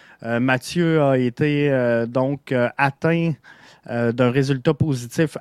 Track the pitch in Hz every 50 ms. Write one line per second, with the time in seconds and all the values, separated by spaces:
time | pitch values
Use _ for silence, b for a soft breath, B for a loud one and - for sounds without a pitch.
0 | B B B B - 113 117 117 127 131 131 127 - - - 175 170 165 160 156
1 | 143 139 135 127 127 123 120 - 151 147 147 147 147 143 135 127 123 120 117 117
2 | 117 117 120 131 131 139 143 139 _ - 135 123 120 117 - - 139 139 - -
3 | - 165 170 170 165 165 139 - B B B B B B B B B - 117 120
4 | 120 117 117 123 127 123 123 139 131 135 139 131 - 165 151 - - 156 135 120
5 | 123 117 - - 160 147 - -